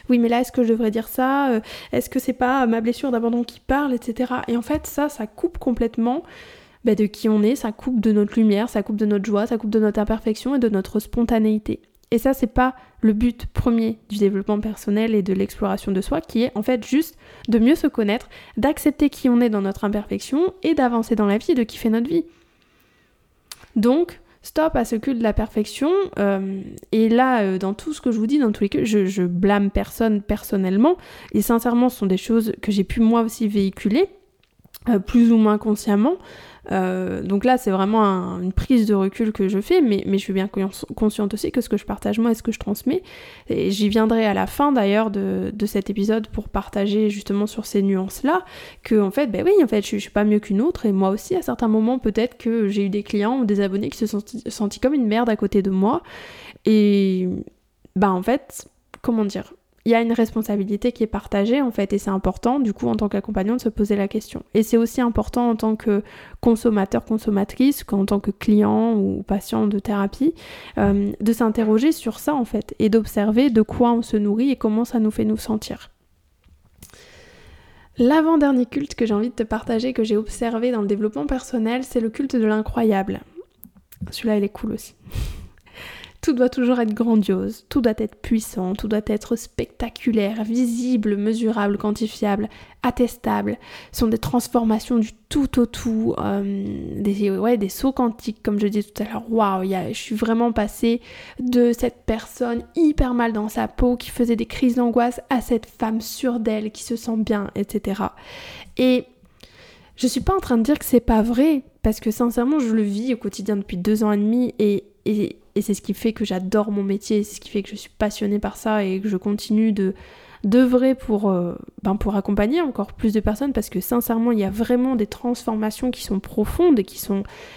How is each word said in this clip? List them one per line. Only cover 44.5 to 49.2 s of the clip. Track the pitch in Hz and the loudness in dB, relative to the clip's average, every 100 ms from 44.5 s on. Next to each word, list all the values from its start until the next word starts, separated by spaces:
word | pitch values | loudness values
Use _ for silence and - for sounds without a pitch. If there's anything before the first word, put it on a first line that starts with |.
| - 294 | 0 2
d'ailleurs | 262 196 208 220 | 2 2 2 0
de, | 196 196 190 190 | -2 -4 -4 -4
de | 208 208 | -4 -4
cet | 202 196 | -2 -4
épisode | 208 202 220 220 | -2 0 0 -2
pour | - - | -8 -6
partager | 196 - 208 202 202 214 | -6 -6 -4 0 2 0
justement | 202 - 202 208 | -2 -4 -2 -2
sur | - - | -4 -4
ces | 202 | 0
nuances-là, | 196 190 190 - 262 359 - - - - | 2 0 -2 -4 -2 -2 -4 -16 -20 -12
que | - 220 | 0 2
en | 196 | 2
fait, | 277 | 0